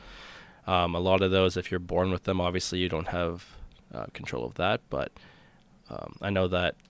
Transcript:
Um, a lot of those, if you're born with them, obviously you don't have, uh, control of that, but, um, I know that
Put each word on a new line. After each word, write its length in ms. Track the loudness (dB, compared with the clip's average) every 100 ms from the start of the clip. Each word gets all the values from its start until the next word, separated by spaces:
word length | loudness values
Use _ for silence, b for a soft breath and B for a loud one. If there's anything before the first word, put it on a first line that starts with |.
| B B B B B B 0
Um, 280 | 2 2
a 60 | 2
lot 220 | 4 4
of 80 | 6
those, 260 | 6 4 2
if 140 | -2
you're 100 | -4
born 300 | -2 2 2
with 140 | 0
them, 160 | 0 0
obviously 400 | 0 0 -2 0
you 80 | 0
don't 200 | 0 -2
have, 380 | -2 -2 -4 -10 -18 -20 -20 -14
uh, 120 | -10 -10
control 320 | -10 -8 -6
of 100 | -6
that, 260 | -2 0 0 -2
but, 220 | -4 -4 -8 B B B B _ -20 -14
um, 280 | -12 -12 -8
I 100 | -2
know 180 | 2 2
that 260 | 2 0 -2 -6